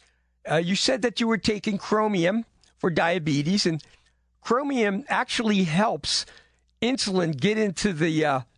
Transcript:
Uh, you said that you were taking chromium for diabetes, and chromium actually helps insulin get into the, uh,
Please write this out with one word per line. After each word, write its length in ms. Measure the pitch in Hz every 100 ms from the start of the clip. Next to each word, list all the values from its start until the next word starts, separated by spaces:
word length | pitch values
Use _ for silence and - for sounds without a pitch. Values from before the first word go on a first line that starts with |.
| _ _ _ _ -
Uh, 80 | 151
you 200 | 175 190
said 260 | - 262
that 180 | 240 -
you 60 | 233
were 120 | 220
taking 380 | - 208 - 196
chromium 680 | - 214 214 196 165 220 226 _ _ _
for 120 | 190
diabetes, 760 | 165 165 180 156 143 147 196 185
and 160 | 156 - _ _ _ _ _
chromium 640 | - 240 285 262 208 196 -
actually 560 | 196 247 - 220 202
helps 600 | 180 160 226 165 - - - - _ _ _ -
insulin 560 | 226 262 214 185 170 143
get 220 | 180 214
into 340 | 220 165 208
the, 320 | 156 170 160
uh, 160 | 151 135 120